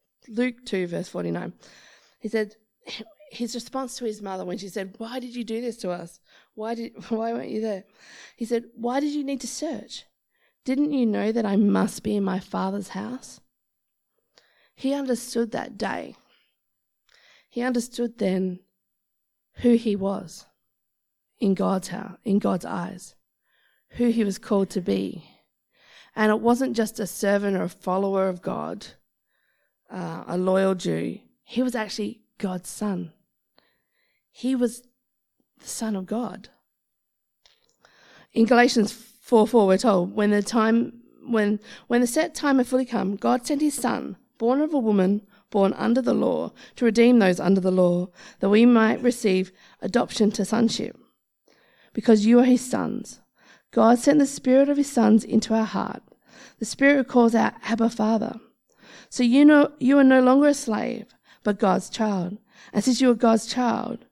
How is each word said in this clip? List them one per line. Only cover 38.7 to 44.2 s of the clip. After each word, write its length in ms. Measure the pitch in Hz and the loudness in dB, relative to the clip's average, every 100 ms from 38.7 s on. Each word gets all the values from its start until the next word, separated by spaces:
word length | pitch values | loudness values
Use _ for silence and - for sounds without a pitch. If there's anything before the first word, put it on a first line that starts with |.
| 240 208 | 2 0
four 540 | - - _ - 233 214 | -4 -20 _ 2 2 4
four, 200 | 240 196 | 4 4
we're 120 | 185 | 4
told, 360 | 254 190 180 | 2 2 0
"When 140 | 208 208 | 0 2
the 120 | 208 | 2
time, 580 | 202 233 220 226 - - _ 58 - | 0 0 2 2 0 -8 _ _ -4
when, 340 | 220 208 208 - - - | 0 0 -2 -6 -18 -2
when 160 | 240 | 0
the 40 | 240 | 2
set 280 | 311 330 | 0 -2
time 240 | - 294 269 | -2 0 2
had 80 | 247 | 2
fully 180 | 254 | -2
come, 320 | 247 226 190 202 | -2 -2 -4 -2
God 300 | 233 247 - | 0 0 -2
sent 160 | 285 | -2
his 100 | 302 | -2
son, 460 | - 240 214 - 196 | -2 -4 -4 -6 -12